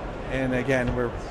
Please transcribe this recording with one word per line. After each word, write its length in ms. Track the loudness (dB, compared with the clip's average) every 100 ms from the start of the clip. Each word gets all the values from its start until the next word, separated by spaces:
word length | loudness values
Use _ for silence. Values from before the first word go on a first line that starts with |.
| -6 -6 -4
And 220 | -2 0
again, 420 | 2 2 2 2 2
we're 160 | 0 -2 -2